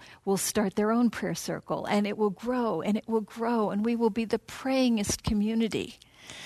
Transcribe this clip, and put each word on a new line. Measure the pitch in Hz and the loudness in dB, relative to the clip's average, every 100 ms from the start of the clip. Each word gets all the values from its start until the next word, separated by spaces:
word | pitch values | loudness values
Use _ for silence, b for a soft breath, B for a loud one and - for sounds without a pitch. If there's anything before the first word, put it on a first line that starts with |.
| B B - | B B -2
will | 190 | 0
start | - 208 196 214 | 0 0 0 2
their | 214 | 2
own | 233 240 | 4 2
prayer | - 180 165 | 0 -4 -4
circle, | - 160 - - - | -6 -6 -4 -6 0
and | 208 202 | 0 0
it | 208 | 0
will | 208 | 0
grow, | 180 233 254 226 165 | 0 -4 -2 0 0
and | 196 208 | 0 -2
it | - | 0
will | 226 | -2
grow, | 202 226 226 240 202 | -2 -4 -2 0 0
and | 202 220 | 0 0
we | 233 | 2
will | 226 | 2
be | 220 220 | 0 0
the | 220 | -2
prayingest | - - 269 262 254 226 202 - | -4 -8 0 2 4 4 0 -2
community. | - 208 214 226 226 147 82 - B B B B | 0 0 2 2 0 0 -6 -10 B B B B